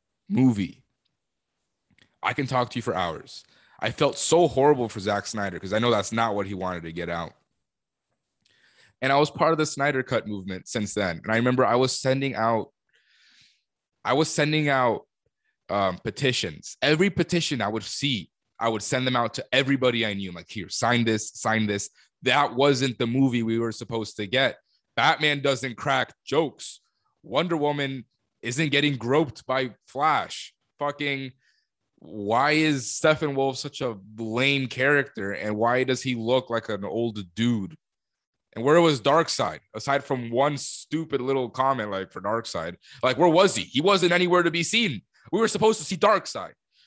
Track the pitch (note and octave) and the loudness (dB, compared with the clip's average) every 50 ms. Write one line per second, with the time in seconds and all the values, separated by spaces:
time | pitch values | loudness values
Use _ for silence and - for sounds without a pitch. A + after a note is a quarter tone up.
0 | _ _ _ _ _ - C#3+ A#2+ C3+ C3 A2+ G2+ F#2 - - - _ _ _ _ | _ _ _ _ _ -2 2 4 4 4 4 2 -2 -4 -6 -12 _ _ _ _
1 | _ _ _ _ _ _ _ _ _ _ _ _ _ _ _ _ _ _ _ _ | _ _ _ _ _ _ _ _ _ _ _ _ _ _ _ _ _ _ _ _
2 | _ _ _ _ - G2+ A#2+ - C#3 A#2+ C3+ B2+ A#2+ A2+ - A#2+ A2+ B2 F2+ F#2 | _ _ _ _ -6 -4 -2 -2 -2 -2 0 0 0 -2 -4 -6 -4 -2 -2 -2
3 | F2+ E2+ D#2 - - - - - - _ _ _ _ _ _ - - A2+ A#2 - | -2 -2 -4 -6 -12 -16 -20 -20 -20 _ _ _ _ _ _ -6 -6 -4 -2 0
4 | D3+ C#3 - - - - D#3 E3+ F3 - - C3 C3+ D3 D3+ B2+ A#2+ G#2+ - G#2+ | 0 0 0 -2 0 2 4 4 4 4 4 4 4 4 4 4 0 -4 -4 -4
5 | F#2 G#2 G#2 G2+ - - - G#2+ G2+ G2 F2 E2+ - F#2 G2+ A2 A#2 A#2+ A2+ G#2 | -4 -2 -2 -2 -4 -6 -6 -6 -6 -6 -6 -8 -6 -4 -2 0 2 2 2 2
6 | G2 - A2+ A2+ A2+ A2+ G2+ G#2 G2 G2 G2+ F#2 F#2 F#2 F2+ E2+ E2 E2 E2 E2+ | 0 -2 -2 -2 0 0 -2 -4 -4 -6 -6 -6 -6 -6 -6 -8 -8 -10 -8 -8
7 | E2+ E2+ E2+ E2+ E2+ - - _ _ _ _ _ _ _ _ _ _ _ _ _ | -6 -6 -6 -6 -8 -8 -12 _ _ _ _ _ _ _ _ _ _ _ _ _
8 | _ _ _ _ _ _ _ _ _ _ _ _ _ _ _ _ _ _ _ - | _ _ _ _ _ _ _ _ _ _ _ _ _ _ _ _ _ _ _ -4
9 | B2 C3+ C#3 C#3+ D3+ D3+ - - E3 D#3+ E3 D3+ D#3 D3 - C#3+ C#3 D3 C#3 C3 | 0 2 4 4 2 2 2 2 2 2 4 2 0 -2 -2 -2 0 0 0 0
10 | B2+ - B2+ A2 - G#2+ G#2 G2 F#2 F#2+ F#2 F#2 - - - A#2 G#2+ F#2 - G#2 | -2 -2 -2 -2 -2 -4 -8 -10 -8 -8 -10 -10 -8 -6 -4 -4 -4 -4 -2 -2
11 | G2+ F2+ E2 E2 - G#2 A2+ A2+ A#2+ B2+ B2+ B2 B2+ G#2 A#2+ B2 C3 B2+ - - | -2 -2 -2 -2 0 2 2 4 4 4 4 4 4 4 4 4 4 2 0 0
12 | - C3+ C3 C3+ C#3 C3+ - - A2 A#2 A#2 A2 - - _ _ _ _ _ _ | 0 0 2 2 0 -2 -2 0 2 2 2 0 -2 -6 _ _ _ _ _ _
13 | _ _ _ _ _ _ _ _ _ _ _ _ _ _ _ _ _ _ _ _ | _ _ _ _ _ _ _ _ _ _ _ _ _ _ _ _ _ _ _ _
14 | - G#2+ B2+ C#3+ D#3+ D#3 - - D3 D3+ D3+ D#3 D3+ C#3+ C3+ C3 B2+ A#2 G#2 - | -2 0 2 2 2 2 0 0 0 2 2 0 2 2 2 2 4 2 2 0
15 | - _ _ _ _ _ _ _ _ _ _ _ _ - F#2+ G2+ G2 F#2 F2+ F2+ | -4 _ _ _ _ _ _ _ _ _ _ _ _ -4 -2 0 0 0 -2 -4
16 | - A2+ - - C#3 C3 B2 - - E2+ D#2 - - - - - - C#3+ D#3 D#3 | -6 -8 -4 -2 0 0 0 0 -4 -6 -8 -12 -16 -18 -8 -2 0 2 4 4
17 | G3 G3+ - - E3 - F#3 E3+ D#3+ - D3 A#2+ G#2 G#2 G#2+ A2 G#2 - - - | 2 2 2 0 -2 0 0 -2 -2 -2 -2 -2 -2 -2 -4 -4 -6 -8 -6 -4
18 | C#3+ D3 B2+ G2 D#2 - _ _ _ _ _ - A#2 A#2 A2+ G#2+ - - C#3 B2+ | -2 -2 -2 -2 -4 -8 _ _ _ _ _ -4 -2 -2 -2 -2 -2 -2 -2 -2
19 | B2+ B2+ B2+ B2 A#2+ A2 - - - - - C3+ C#3 C3+ C#3 B2+ B2+ B2+ A#2 A#2 | 0 0 0 0 0 -2 -4 -8 -6 0 0 2 2 2 2 2 2 2 2 2
20 | A2+ G#2+ G2+ G2 G2 F#2 F2 E2+ E2+ - - G#2+ F2 E2+ - - A#2 A#2 A#2+ A#2+ | 0 -2 -2 -4 -6 -8 -10 -12 -14 -14 -12 -12 -10 -8 -6 -2 0 2 2 2
21 | A#2 A2+ A2 G#2 - - - - - A2+ A2 A2 G#2+ G#2 G2+ G2+ - - _ _ | 2 2 0 0 -2 -6 -10 -6 -4 -2 0 0 0 0 -2 -2 -6 -8 _ _
22 | _ _ _ _ - B2+ B2 C#3+ D3 - A#2+ A#2+ C#3 C#3+ C#3 B2 C3 C3 A2+ - | _ _ _ _ 0 2 2 2 2 0 2 2 4 4 4 4 0 -2 -2 -2
23 | B2+ A#2 A#2+ C3+ C3+ C3 A#2+ A#2+ A2+ A2+ A2+ A#2 A#2 A2+ A2 - A2+ - A2+ A2+ | -2 0 2 2 2 2 2 0 0 0 0 0 -2 -4 -6 -8 -10 -8 -6 -6
24 | G#2+ - - - G#2 F#2+ A#2+ B2+ C3+ A#2 - - _ _ _ _ _ _ _ A2+ | -6 -6 -8 -8 -6 -2 0 2 2 2 0 -4 _ _ _ _ _ _ _ 2
25 | A#2+ D3+ D#3+ - D3+ D3+ C#3+ C#3+ C3 C#3 C3+ B2+ C3+ C3 A2+ - - C#3+ C3+ B2+ | 2 2 2 2 2 0 0 0 0 0 0 -2 -4 -8 -8 -6 -2 0 0 0
26 | A#2+ - - _ _ - C3+ D#3 E3 C3+ - - - - - - _ _ _ _ | 0 -4 -8 _ _ -2 0 0 0 -2 -4 -10 -16 -16 -16 -18 _ _ _ _
27 | _ _ _ _ - E3 D#3+ D#3 E3+ F3 E3+ D#3 D3 D3 C#3+ C#3+ C#3 C3+ C3+ C3 | _ _ _ _ -12 -4 -2 -2 0 0 0 0 0 0 0 -2 -4 -4 -6 -8
28 | A2 _ _ _ _ _ _ _ - A#2+ B2 C#3+ E3 D3 C3+ C#3+ C#3+ D3 C#3+ A#2+ | -12 _ _ _ _ _ _ _ -8 -6 -2 -2 0 2 2 2 2 2 0 0
29 | A#2 A#2+ C3+ D#3 E3 C3 - - - - C3 C3 C3 B2 G2+ _ _ _ - C3 | 0 2 2 2 2 0 -4 -8 -6 -4 -2 -2 -2 -4 -6 _ _ _ -4 0
30 | D3 D#3 D3 A#2 F2 E2+ - - - - _ _ _ _ _ - C#3+ C#3+ C#3+ - | 2 2 2 2 0 -4 -8 -12 -14 -16 _ _ _ _ _ -6 -6 -6 -4 -4
31 | D3 C#3+ C#3 C3+ C3+ C3 - _ _ _ _ _ _ _ _ _ _ _ _ _ | -4 -4 -4 -6 -8 -10 -14 _ _ _ _ _ _ _ _ _ _ _ _ _
32 | - D#2 F#2 G#2+ G2+ G2+ A2 B2 C#3 D3+ D3+ D#3 D#3 D#3 D3 C3+ A#2+ - - - | -20 -16 -12 -8 -2 0 2 2 2 2 2 2 2 2 0 -2 -4 -6 -4 0
33 | - D#3 D#3 D3+ D#3+ D3 C#3 C3+ C3+ C3+ B2+ - - C#3+ - - C#3 B2 A2 F#2+ | 2 2 2 2 0 -2 -2 0 -2 -2 -2 -4 -8 -10 -8 -6 -6 -6 -6 -8
34 | F#2+ G#2+ G#2+ G#2+ A2+ A2 A2 B2 C3 C#3 C#3 C#3 C3 A#2 - C3 C3 C#3 D3 C#3+ | -14 -16 -12 -8 -6 -4 -2 0 2 2 2 0 -2 -4 -2 0 2 2 4 2
35 | C3+ - - A2+ G2 G2 G2+ C2 F#2 G#2+ G#2+ G#2 A2+ A#2 B2 B2+ C3 B2+ B2+ B2 | 0 -2 -6 -8 -6 -6 -6 -6 -4 -4 -2 0 2 2 2 2 2 0 -2 -2
36 | - C3 B2 A#2 A2 A2+ B2+ C3 B2+ - A#2 A#2 - - G#2+ G2 G2 F2 D#2+ A2+ | -2 -4 -4 -2 0 0 0 0 0 -2 -4 -4 -4 -4 -6 -6 -6 -6 -4 -2
37 | A#2 A#2 G#2 G#2 G2 F2 E2+ A2 A#2 A#2+ A#2+ G#2+ F#2+ E2+ D#2 - _ _ _ _ | -4 -4 -4 -8 -12 -8 _ -2 0 0 0 -2 -4 -8 -12 -16 _ _ _ _
38 | _ _ _ _ _ _ _ _ _ _ - A2+ A#2 C#3+ D#3+ F3 E3+ D#3+ D3 A#2+ | _ _ _ _ _ _ _ _ _ _ -8 -2 2 4 6 6 6 6 4 2
39 | G2+ C#3 C#3+ E3 E3 - - - A#2 F2+ D#2 D2 - _ - A2 - C#3+ C#3 C#3 | 2 4 4 4 4 2 0 -2 -2 -2 -4 -8 -12 _ -14 -8 -4 -2 -2 -2
40 | C#3 - C#3 B2+ A#2+ A#2 A#2 B2 C#3 D3+ D3 C3+ - - - - - - D3+ D#3+ | -2 -4 -6 -6 -4 -2 0 0 2 2 0 -4 -8 -10 -12 -12 -10 -8 -6 -6
41 | D#3+ - C#3+ B2 B2 C3 C#3 C3+ B2 A2+ - C3 C3 C3+ C3+ B2 G#2+ G#2 G2 F#2+ | -4 -4 -4 -4 -2 -2 -2 -2 -2 -4 -2 0 0 0 0 -2 -4 -4 -6 -6
42 | F#2+ - - F#2+ F2+ G2+ A2+ A#2 A2+ - - F2 E2 E2+ F#2 - _ - - - | -8 -8 -10 -8 -6 -4 -4 -4 -4 -6 -6 -6 -6 -8 -10 -12 _ -20 -6 -2
43 | - B2+ B2+ A#2+ F3 F3 D#3 F3 G3+ F#3+ - G#2 E2+ - - B2+ D#3 G3 G3+ F#3 | 0 0 2 4 4 6 6 6 6 6 4 0 -4 -4 -2 0 2 4 4 4
44 | F3 F3 F3 F3 F3+ F3 F3+ F3 E3+ E3+ D#3+ E3+ D#3+ - - A3+ A#3 F#3 B2 F#2+ | 4 4 4 2 2 4 4 4 4 2 0 -2 -2 0 0 0 0 0 -2 -6
45 | - _ _ _ _ - - G#3 A3+ A3 - - G#3+ A3 G#3+ - D#3 - F#3+ D3 | -10 _ _ _ _ -4 -2 0 0 0 2 4 4 4 4 2 -2 -6 -2 2
46 | G#3 G#3 G#3+ F#3 - - - A2 F#2 D#2 - _ _ _ _ _ _ | 4 4 4 4 0 -4 -8 -10 -10 -12 -14 _ _ _ _ _ _